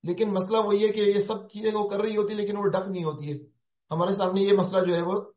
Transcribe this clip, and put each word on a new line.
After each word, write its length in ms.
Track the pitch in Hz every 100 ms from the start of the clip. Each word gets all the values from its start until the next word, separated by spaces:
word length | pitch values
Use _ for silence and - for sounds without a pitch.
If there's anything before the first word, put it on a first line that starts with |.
لیکن 260 | 160 185 214
مسئلہ 280 | 190 185 220
وہی 300 | 208 202 214
ہے 40 |
کہ 80 | 214
یہ 280 | 202 202 196
سب 220 | 220 -
چیزیں 220 | 208 214
وہ 160 | 214 202
کر 100 | 202
رہی 180 | 220 208
ہوتی 160 | 208
لیکن 240 | 214 202 202
وہ 60 |
ڈک 260 | 196 190 190
نہیں 140 | 185
ہوتی 280 | 160 143 143
ہے۔ 60 | 143 - _ _ _ _
ہمارے 220 | 160 180
سامنے 280 | 196 185 190
یہ 120 | 196 202
مسئلہ 280 | 185 190 175
جو 100 | 170
ہے 60 |
وہ 300 | 170 208 -